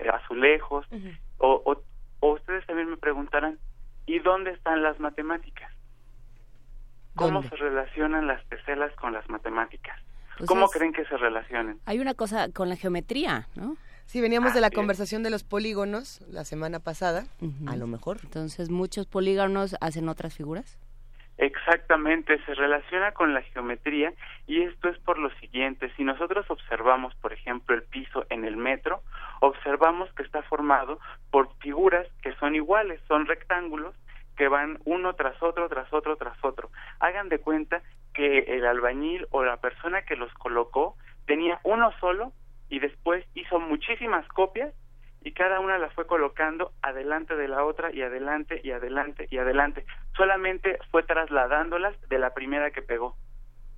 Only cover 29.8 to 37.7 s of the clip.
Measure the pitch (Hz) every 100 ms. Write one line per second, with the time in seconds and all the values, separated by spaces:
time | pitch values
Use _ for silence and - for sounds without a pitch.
29.8 | 165 175 185 - 135 151 - 147 147 139
30.8 | 127 156 - - - 139 135 - 143 143
31.8 | 185 175 180 - 139 - 147 156 151 214
32.8 | 208 165 - 151 151 160 - 180 170 151
33.8 | 160 - - - - - 139 139 147 156
34.8 | 147 180 185 180 135 131 165 170 170 135
35.8 | 131 151 156 151 123 - 135 131 - -
36.8 | - - 160 190 196 156 - 160 151